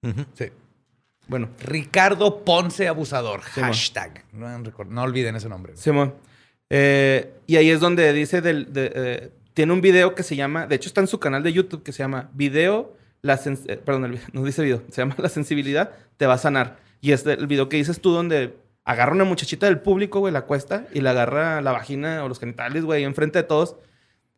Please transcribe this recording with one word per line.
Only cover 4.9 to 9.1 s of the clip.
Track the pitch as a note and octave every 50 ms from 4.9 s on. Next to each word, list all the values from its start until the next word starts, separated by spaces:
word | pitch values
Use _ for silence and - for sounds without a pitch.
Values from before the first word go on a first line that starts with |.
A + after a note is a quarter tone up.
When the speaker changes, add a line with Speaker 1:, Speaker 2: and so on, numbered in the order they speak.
| A2 A#2+
Speaker 2:
olviden | B2+ C3 B2 C3 B2 A2+ A2
ese | A2 G#2 A2+
nombre. | G2+ F2+ F#2 - -
Speaker 3:
Simón. | - - D#3 D3 C#3+ C#3+ C3+ C3+ - _ _ _ _ _ _ _ _ _ _
Eh, | B2+ C#3 C#3 C#3 C#3 C#3 C#3 C3+ C3+ C3 - - - - _
y | - E3
ahí | D#3+ D#3+ D#3+
es | D#3+ D#3
donde | E3 F3 F3 F3 E3 D3+
dice | C#3+ D3+ D3 - - F3+
del, | E3 E3+ D#3+ D3 C3+ -
de, | C#3 C3+ C3+ - -
eh, | C3 B2+ B2